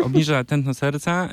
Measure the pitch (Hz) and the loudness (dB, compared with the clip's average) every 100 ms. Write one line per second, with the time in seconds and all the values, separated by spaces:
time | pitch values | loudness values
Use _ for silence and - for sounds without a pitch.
0 | 127 139 151 143 123 147 135 127 143 147 | 2 2 2 0 0 0 0 -2 -2 -2
1 | 170 175 180 | -2 -2 -2